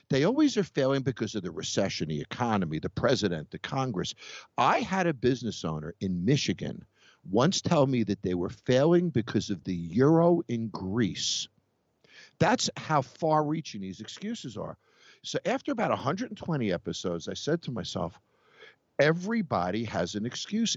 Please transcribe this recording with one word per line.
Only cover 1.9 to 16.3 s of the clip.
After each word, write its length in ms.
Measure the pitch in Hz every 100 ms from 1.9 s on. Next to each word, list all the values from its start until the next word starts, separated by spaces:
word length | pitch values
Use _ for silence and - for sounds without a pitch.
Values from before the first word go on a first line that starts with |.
| - 78
the 140 | 76
economy, 580 | 73 - 120 107 87 76
the 120 | 90
president, 600 | - 123 120 101 82 76
the 80 | -
Congress. 560 | - 139 131 90 80 - - - - -
I 220 | 127 254
had 300 | 226 190 175
a 40 |
business 520 | 139 120 117 117 -
owner 320 | 87 78 76 -
in 260 | 98 90
Michigan 600 | 92 143 - 87 73 - - _ _ _ -
once 320 | 98 143 -
tell 280 | - 165 135
me 160 | 131
that 180 | 101 101
they 120 | 95
were 160 | 90 90
failing 600 | - - 127 151 175 175
because 400 | 127 113 110 87
of 140 | 95
the 100 | -
euro 680 | 90 85 90 139 165 170 175 -
in 220 | 117 113
Greece. 800 | - 92 107 113 - - - - _ _ _ _ _ _ - - _
That's 320 | 160 240 - -
how 260 | - 151
far-reaching 800 | 131 - 160 156 147 160 151 104
these 200 | 95 95
excuses 560 | 107 - 202 233 135 101
are. 200 | 80 78 _ _ - _ -
So 120 | - 170
after 260 | 254 -
about 180 | 247 185
a 60 | 104
hundred 360 | 104 185 240